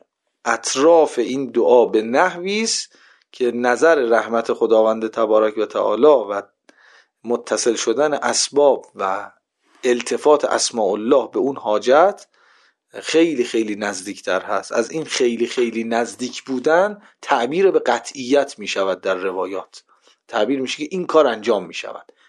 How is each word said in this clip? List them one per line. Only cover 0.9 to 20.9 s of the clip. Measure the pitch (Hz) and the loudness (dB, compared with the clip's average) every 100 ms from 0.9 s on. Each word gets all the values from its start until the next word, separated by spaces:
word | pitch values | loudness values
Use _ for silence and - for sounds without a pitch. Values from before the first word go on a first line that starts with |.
| 170 147 - | 6 4 0
این | 113 131 131 | -4 -4 -4
دعا | 117 87 123 104 | 0 4 6 6
به | 110 | 2
نحوی | 113 131 180 170 185 208 | 0 0 0 -2 -6 -4
است | 226 - - _ _ _ _ | -4 -6 -8 _ _ _ _
که | - 123 | -4 -4
نظر | 117 123 120 156 156 | -2 0 2 4 4
رحمت | 117 113 107 117 117 | 4 2 2 -2 -2
خداوند | 117 110 110 110 110 110 | -2 2 4 4 2 -4
تبارک | 117 113 107 110 107 | -2 2 2 2 0
و | 104 | -4
تعالی | 104 104 107 143 | -2 -2 4 6
و | 139 101 196 - _ _ _ _ _ _ _ | 6 2 -6 -8 _ _ _ _ _ _ _
متصل | 113 120 117 107 120 110 | -6 -6 -2 -2 0 0
شدن | - 113 151 | -2 0 0
اسباب | 143 120 117 - 135 143 123 - - | 0 -2 -2 -2 2 4 2 -4 -8
و | 98 98 101 _ _ _ _ _ | -4 -4 -8 _ _ _ _ _
التفات | 131 123 117 117 147 147 - | -2 -2 -2 0 4 4 2
اسماء | 117 - 120 101 | -2 -2 -2 -2
الله | 104 110 139 110 | -2 2 2 2
به | 110 | -2
اون | 131 135 | -2 -4
حاجت | 113 107 110 139 190 202 - _ _ _ _ _ _ 107 | -2 -2 4 4 4 0 -12 _ _ _ _ _ _ -16
خیلی | - 156 170 135 | -2 2 2 2
خیلی | 120 117 107 104 | -2 -2 -2 -4
نزدیکتر | 104 95 92 92 - 92 | -6 -8 -12 -12 -4 -4
هست. | 98 101 - | -2 -6 -4
از | 117 113 | -4 -4
این | 160 151 | -6 -8
خیلی | - 123 117 117 | -2 0 0 -4
خیلی | - 120 113 | -2 -2 -2
نزدیک | 113 113 120 - 123 - | -4 -2 -4 -6 -10 -10
بودن | - 127 139 160 202 208 _ _ | -8 -4 0 2 0 -4 _ _
تعبیر | - 135 120 165 190 | -4 -2 0 2 2
به | 156 | 2
قطعیت | 123 120 - 139 123 139 135 - | 0 -2 -4 -12 0 0 0 -6
می | 101 | -8
شود | - 95 92 | -4 -2 -4
در | 95 92 | -4 -4
روایات، | 95 92 92 92 - - _ _ _ _ _ | -4 -4 -6 -8 -12 -20 _ _ _ _ _
تعبیر | 117 107 135 | -4 -2 -2
می‌شه | 127 - | -4 -8
که | 151 | -8